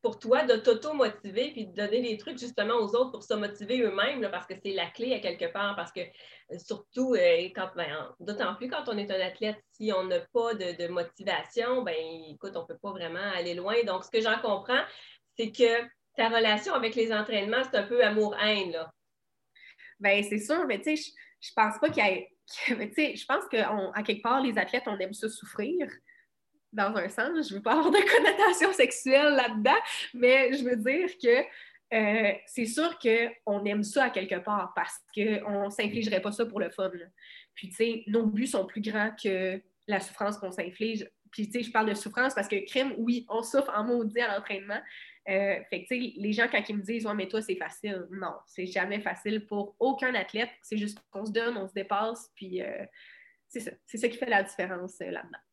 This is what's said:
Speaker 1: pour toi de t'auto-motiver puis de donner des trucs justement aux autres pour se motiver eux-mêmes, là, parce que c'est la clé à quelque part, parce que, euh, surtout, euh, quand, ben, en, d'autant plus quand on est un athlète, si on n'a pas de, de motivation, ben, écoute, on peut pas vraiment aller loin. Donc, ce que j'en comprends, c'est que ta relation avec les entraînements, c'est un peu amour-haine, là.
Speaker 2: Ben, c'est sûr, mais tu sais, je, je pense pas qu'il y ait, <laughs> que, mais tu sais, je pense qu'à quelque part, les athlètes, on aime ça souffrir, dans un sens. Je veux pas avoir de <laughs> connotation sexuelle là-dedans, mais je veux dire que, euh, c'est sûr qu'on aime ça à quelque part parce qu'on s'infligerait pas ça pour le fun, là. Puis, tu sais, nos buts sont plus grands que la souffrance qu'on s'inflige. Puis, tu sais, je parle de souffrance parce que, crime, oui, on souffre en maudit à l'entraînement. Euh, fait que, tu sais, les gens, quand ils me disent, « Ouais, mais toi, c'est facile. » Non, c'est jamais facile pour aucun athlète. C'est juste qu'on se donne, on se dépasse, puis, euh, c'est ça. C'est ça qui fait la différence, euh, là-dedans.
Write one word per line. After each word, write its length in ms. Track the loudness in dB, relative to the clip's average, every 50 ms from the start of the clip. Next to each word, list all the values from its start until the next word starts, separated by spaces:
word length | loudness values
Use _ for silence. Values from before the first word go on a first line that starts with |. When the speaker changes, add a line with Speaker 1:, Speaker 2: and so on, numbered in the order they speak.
| -2
Speaker 1:
pour 160 | -2 -4 -4
toi 240 | 2 4 4 4 6
de 120 | 4 4
t'auto-motiver 960 | 6 6 4 4 4 2 -4 2 2 2 2 2 -4 -12 -8 -4 -2 -2 -2
puis 140 | -4 -8 -10
de 100 | -8 -6
donner 260 | -4 -2 0 0 0
des 160 | 0 0 -4
trucs 200 | -6 -6 -12 -12
justement 380 | -10 -10 -8 -4 -2 0 2 2
aux 200 | 2 2 2 2
autres 160 | 2 2 0
pour 120 | -2 -12 -4
se 100 | -4 -2
motiver 480 | -2 -2 -4 -6 -10 -4 -2 0 2
eux-mêmes, 400 | 2 2 2 2 0 0 0 -2
là, 80 | -4 -4
parce 160 | -4 -6 -8
que 80 | -10 -14 -10 _
c'est 100 | -4 -2
la 120 | -2 -4
clé 280 | -4 -6 -6 -2 -2 -2
à 60 | -2
quelque 320 | -2 -4 -4 -4 -6 -6
part, 240 | -2 -2 -2 -2 -2
parce 160 | -4 -8 -8
que, 100 | -8 -10
euh, 560 | -10 -10 -12 -20 -20 -20 -20 -20 _ _ -14 -14
surtout, 560 | -10 -10 -10 -10 -10 _ _ -2 0 2 4
euh, 340 | 4 6 6 6 4 2 -2 -6
quand, 140 | -6 -8 -6 -4
ben, 120 | -6 -6 -4
en, 320 | -6 -8 -8 -10 -14 _ -10
d'autant 300 | -10 -4 -2 -4 -4 -4
plus 160 | -6 -8 -6
quand 180 | -6 -6 -4
on 100 | -4 -4 -4
est 100 | -4 -4
un 100 | -2 -2
athlète, 380 | -2 -4 -4 -4 -6 -6 -6 -6 _ _
si 200 | _ _ -4 -2
on 120 | 0 0 0
n'a 160 | 0 -2 -2
pas 340 | -2 0 _ 0 0 0 -2
de, 240 | -2 -4 -6 -4
de 100 | -4 -6 -4
motivation, 920 | -2 -4 -4 -4 _ _ -4 -2 -2 -2 -4 -4 -4 -2 0 0 0 0
ben, 140 | 0 -2 -2 -4 -4 -6 -10 -12 -14 -16
écoute, 260 | -16 -12 -12 -10 -8
on 100 | -8 -8
peut 120 | -10 -12
pas 140 | -10 -10 -10
vraiment 400 | -8 -6 -8 -6 -6 -4 -4 -4 -4
aller 200 | -4 -4 -4 -4
loin. 200 | -4 -2 0 2 2 2
Donc, 220 | 2 -2 -4 -4
ce 60 | 0
que 100 | 0 2
j'en 180 | 2 2 0 0
comprends, 440 | 0 -2 -2 -2 0 0 0 0 0 -2 -10 -18 -20 -20 -20 _ _ _ _
c'est 140 | -4 -4 -4
que 340 | 4 6 6 6 6 4 0 -4 _ _ _ _ _
ta 140 | 0 2 4
relation 460 | 4 4 4 4 4 2 0 0 -2
avec 180 | 0 0 0 2
les 180 | 2 2 2
entraînements, 520 | 2 0 0 0 -2 -2 0 2 0 0 0
c'est 140 | 2 0
un 100 | 0 0
peu 160 | 2 4 4 4
amour-haine, 680 | 6 6 4 2 2 2 0 2 2 2 0 0 -4
là. 220 | -4 -6 -8 -8 _ _ _ _ _ _ _ _ _ _ _ _ _ _ -20 -20 -20 _ -20 -20 -18 _
Speaker 2:
Ben, 240 | 2 4 4 4 2
c'est 160 | 0 -2 -4
sûr, 280 | 0 0 0 0 2
mais 100 | 0 -2
tu 180 | -2 0 -2 -2
sais, 160 | -2 -4 -10 -16 -20 -20 -20 _ _
je, 60 | -18
je 60 | -6 0
pense 240 | 2 2 2 2 2
pas 100 | 0 2
qu'il 160 | 2 4 2
y 20 |
ait, 220 | 2 2 0 -4 -10 _ _ _
<laughs> 220 | -16 -12 -6 -2
que, 60 | -2 -2
mais 160 | -2 -4 -4
tu 60 | 0
sais, 200 | 0 0 0 0
je 100 | -6 -4
pense 200 | -2 -2 -2 -2
qu'à 560 | -2 0 0 0 2 0 -2 -4 -4 -4 -4 -2
quelque 180 | -2 -2 -2
part, 200 | 2 2 2 2
les 160 | 2 2 0
athlètes, 260 | 0 0 0 -2 -2 -2
on 100 | -2 -4 -4
aime 140 | -4 -6 -6
ça 160 | -6 -6 -6
souffrir, 580 | -6 -8 -16 -12 -8 -6 -4 -2 -2 -2 -2 -4 -8 -16 _ _ -20 _ _ _ _ _ _ _ _ _ _ _
dans 240 | -2 0 0 0 0
un 140 | -2 -4 -4
sens. 400 | -2 -2 -2 -2 0 -2 -4 -4
Je 60 | -6
veux 60 | -4
pas 160 | 2 2 4
avoir 140 | 4 4 6
de 60 | 6
<laughs> 200 | 6 6 6 6
connotation 560 | 6 6 6 6 6 6 6 6 6 4 4 6
sexuelle 640 | 6 4 4 4 -2 2 6 6 8 8 8 6
là-dedans, 440 | 6 4 2 0 2 4 6 6 6 4 0 -6 -6 -8 -8 -2
mais 400 | 4 6 8 8 8 6 4 4
je 100 | 2 2
veux 120 | 0 0
dire 340 | 2 2 2 2 2 2 0 -2 0
que, 220 | 6 6 6 6 4 0 -6 -18 -20 -20 _ -20 _ _ 2
euh, 400 | 2 4 4 4 4 4 2 2 0 -6
c'est 180 | -10 -4 -2 -2
sûr 320 | -2 0 0 0 0 -2 0
qu'on 640 | 2 4 4 4 2 0 -4 -8 _ -2 -2 0 0
aime 180 | 0 0 0 0
ça 220 | 2 4 2 2
à 40 | 4
quelque 300 | 2 -2 -4 -2 -4 -4
part 340 | -2 -2 -2 -2 -2 -2 -4
parce 240 | -4 -4 -4 -6 -14 _ _ -4
qu'on 560 | -2 0 0 0 -2 -2 -4 -2 -2 -2 -4
s'infligerait 520 | -2 -2 -2 -2 -2 -2 -2 0 0 0
pas 100 | -2 -2
ça 140 | -2 -2 -4
pour 140 | -2 -2 -4
le 100 | -4 -4
fun, 220 | -4 -4 -4 -4 -4
là. 120 | -8 -14 -16 _ _ -20 -20 -20 -20 -20 _ _
Puis, 160 | -16 -14 -14
tu 60 | -2
sais, 280 | 0 0 0 0 -4 -4
nos 180 | 0 0 2 2
buts 220 | 2 0 0 -2
sont 180 | 0 0 -2 -2
plus 160 | -2 -4 -6
grands 300 | -6 -2 0 0 0 -2
que 500 | -2 -4 -4 -2 -2 0 -2 -2 -4 -6 _ _ _ _ _
la 120 | -4 -2 -2
souffrance 380 | -2 -6 -8 -4 -4 -4 -4
qu'on 140 | -4 -8 -8
s'inflige. 580 | -6 -6 -8 -8 -6 -6 -4 -4 -4 -4 -8 -10 _ _ _ _
Puis, 140 | -6 -6 -6
tu 120 | -4 -4 -6
sais, 40 | -6
je 80 | 0
parle 160 | 0 2 2
de 60 | 2 0
souffrance 400 | -2 -6 -6 -2 0 0 2 2
parce 140 | -2 -2
que, 180 | 0 -2 -4 -4
crime, 280 | -2 0 0 0 0 -2
oui, 280 | -2 0 0 0 0 -2 -4
on 140 | -4 -4 -4
souffre 280 | 2 2 2 2 2 0
en 100 | -2 0
maudit 360 | 2 0 0 0 0 0 0
à 160 | 0 0 -2
l'entraînement. 460 | -4 -4 -4 -8 -8 -6 -6 -8 -8 -8 -12 -18 -20 -20 -20 -20 _ _
Euh, 280 | -2 0 2 2 2 0 -2 -4 -6
fait 140 | -8 -8 -4
que, 40 |
tu 120 | -4 -4 -4
sais, 140 | -4 -6 -6
les 160 | -4 -2 -2 2
gens, 140 | 2 2 2
quand 160 | 2 0 -2 0
ils 80 | -6
me 60 | -6 -4
disent, « 220 | -4 -4 -4 -2
Ouais, 60 | -2 -2
mais 120 | -2 -4
toi, 140 | -2 -2 -4
c'est 140 | -2 -2 -4
facile. » 520 | -4 -4 -8 -8 -10 -8 -6 -6 -6 -8 -10
Non, 220 | -10 -8 -8 -8 -8 -10 -16
c'est 220 | _ -10 -10 -10
jamais 320 | -4 -2 -2 -2 0 -2 -4
facile 460 | -4 -6 -6 -4 -4 -4 -4 -4 -4
pour 280 | -4 -4 -4 -4 -6 -2 _
aucun 340 | 0 0 2 0 -2 -2 0
athlète. 360 | -2 -4 -4 -2 -4 -4 -4 -6 _
C'est 160 | _ -6 -4
juste 220 | -4 -4 -4 -6 -10 _ _
qu'on 140 | _ -10 -8
se 60 | -2
donne, 260 | -2 0 0 0 -2
on 100 | -4 -6
se 60 | -6 -6
dépasse, 580 | -8 -4 -2 0 0 0 -2 -4 -6 -12 -20 _
puis, 260 | -16 -12 -8 -6 -6
euh, 240 | -6 -6 -8 -10 -12 -14 _ -20 -20 -20 -20 -20 -20 -20 _ _ _
c'est 120 | _ -12 -10
ça. 120 | -10 -10 -14 _ _
C'est 120 | _ -8
ça 100 | -2 -2
qui 100 | -2 0
fait 120 | -2 -2 2
la 140 | 2 2 2
différence, 580 | 2 -4 -6 -6 -4 -4 -8 -8 -10 -10 -10
euh, 100 | -10 -8
là-dedans. 280 | -8 -10 -10 -12 -18 -20 _ _